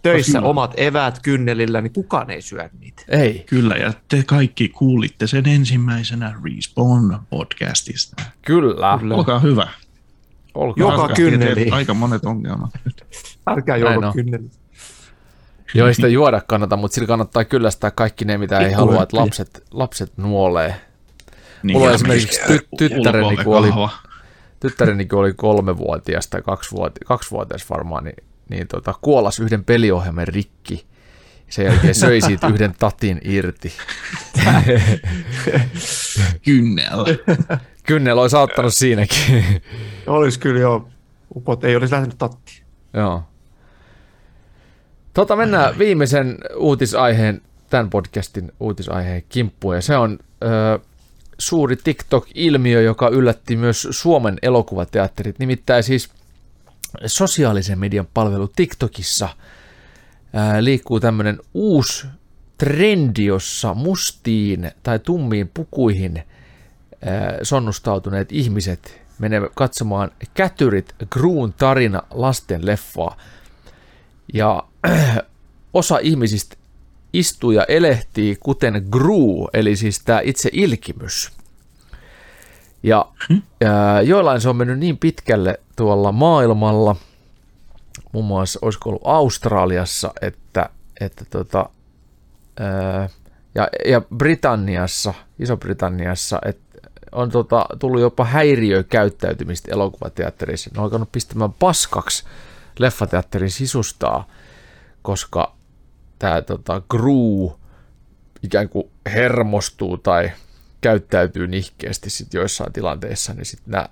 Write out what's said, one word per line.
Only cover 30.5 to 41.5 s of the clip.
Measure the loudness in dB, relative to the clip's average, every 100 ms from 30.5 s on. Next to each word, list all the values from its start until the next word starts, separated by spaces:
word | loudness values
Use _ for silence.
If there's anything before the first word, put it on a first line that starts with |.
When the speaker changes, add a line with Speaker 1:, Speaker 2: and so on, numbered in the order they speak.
| _ -12 -12 -14 _ _ -20 -20 -20 -12
Speaker 3:
Sen | -2 2
jälkeen | 4 4 4
söi | 4 4
siitä | 2 2 2
Speaker 2:
<laughs> |
Speaker 3:
yhden | 2 0 0
tatin | -2 0 -4 -4
irti. | -2 -2 -2 -8 -14 -12 -14 -12 -12 -14 -4 2 4
<laughs> | 6 6 4 4 2 -2 -6 -6 -6 0 0 0 -6 -8 -8 -6 0 0 0 2
Speaker 2:
Kynnel. | 4 4 0 -2 -2 0 0 0 0 0 -4 -8 -12
Speaker 3:
Kynnel | 0 2 4 4
olisi | 6 6
auttanut | 4 2 0 2
siinäkin. | 2 2 2 2 4 4 4 0 -2 -16 -14 -12 -2
Speaker 1:
Olisi | 2 2 2
kyllä, | 0 2
joo. | 2 2 -4 -20 _ _ _ -10
Upot | -4